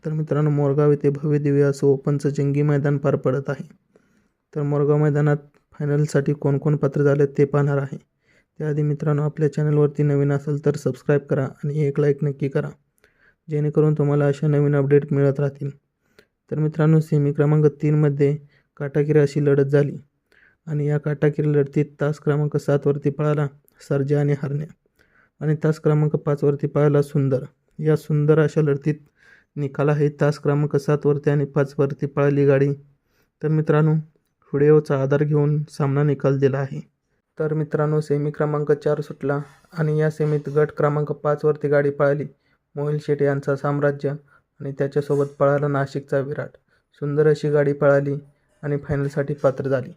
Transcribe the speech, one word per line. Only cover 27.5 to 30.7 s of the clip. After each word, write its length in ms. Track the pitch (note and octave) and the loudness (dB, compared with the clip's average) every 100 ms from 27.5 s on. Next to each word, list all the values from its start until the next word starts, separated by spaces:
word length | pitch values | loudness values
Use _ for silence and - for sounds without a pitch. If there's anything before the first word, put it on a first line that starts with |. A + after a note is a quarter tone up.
| _ _ _ | _ _ _
या 180 | D#3 D3+ | -2 -2
सुंदर 420 | - D3+ D3 D#3 | 0 0 4 4
अशा 220 | D3 D#3 | 4 2
लढतीत 340 | D3+ C#3 - D3+ _ _ _ _ _ - | 0 0 -2 -6 _ _ _ _ _ -8
निकाल 320 | C#3+ C#3 C#3+ | -8 -2 0
आहे 200 | D3 D3 D3 | 2 0 2
तास 180 | D3 D3 | 0 0
क्रमांक 380 | D3+ C#3+ D3 | -2 0 0